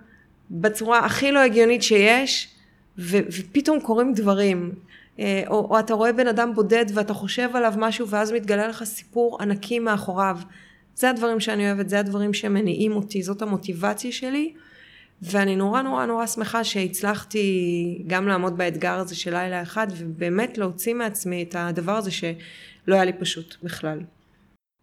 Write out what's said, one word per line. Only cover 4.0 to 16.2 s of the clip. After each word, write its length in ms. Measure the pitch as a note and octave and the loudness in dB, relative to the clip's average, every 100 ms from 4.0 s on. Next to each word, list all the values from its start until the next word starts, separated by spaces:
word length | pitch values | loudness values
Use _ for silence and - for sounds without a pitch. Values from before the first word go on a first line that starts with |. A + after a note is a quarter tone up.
| B3+ | 2
דברים, 600 | A3 G3+ G3 G3+ F3+ F3 F3+ - - - - | 2 2 4 4 2 -2 -8 -16 -20 -20 -6
אה, 240 | G3+ G3 - | -2 -2 0
או, 80 | |
או 240 | G#3 G#3 A3 | 0 2 2
אתה 160 | A3 | 2
רואה 180 | G#3+ A3+ | 2 2
בן 160 | A#3 B3 | 2 2
אדם 260 | A3+ A#3+ | 2 2
בודד 300 | A3 G3 A#3 A3 | 0 4 4 2
ואתה 200 | G#3 G#3 | 0 -2
חושב 340 | G3+ G3 A#3+ B3 | -4 -4 -2 -2
עליו 200 | B3 A#3 G#3 | 2 0 2
משהו 300 | A3 A3 A3 | 0 -2 -2
ואז 240 | G#3 G#3+ | 0 0
מתגלה 360 | A#3 G#3 G3+ A3 | 0 0 0 0
לך 160 | A3 | -4
סיפור 540 | G#3+ - - A#3+ A#3 A#3 | -10 -10 -6 0 0 0
ענקי 380 | G3+ G3+ - A#3+ | -2 -2 -2 -2
מאחוריו. 600 | A3+ G3+ G3 F#3 G3 F3 - - - _ _ | 0 0 -2 0 0 -2 -10 -20 -20 _ _
זה 160 | - B3+ | 0 0
הדברים 300 | A#3 A#3 A3+ | 2 0 0
שאני 260 | A3 G#3 G3+ | 0 0 0
אוהבת, 220 | G3+ G3 | 0 0
זה 100 | G3+ | 0
הדברים 360 | G3+ G3+ G#3 | 0 0 -2
שמניעים 600 | G#3 G#3 G3 G3+ - G#3+ G#3 | -2 0 0 2 2 0 0
אותי, 260 | G3+ G3 | -2 -4
זאת 200 | F3+ G3+ | -4 -6
המוטיבציה 720 | G#3+ F#3+ - E3+ G3+ G#3 B3 | -4 -4 -4 -4 -4 -4 -6
שלי, 400 | A#3+ B3+ C#4 D#4+ - - - - - _ _ | -6 -4 -2 -4 -8 -20 -20 -20 -20 _ _
ואני 340 | F3 G3+ G3 F#3+ | -2 0 2 2
נורא, 260 | G3 B3 | 2 0
נורא, 240 | C4+ B3+ A#3 | 0 0 0
נורא 200 | A#3 | -2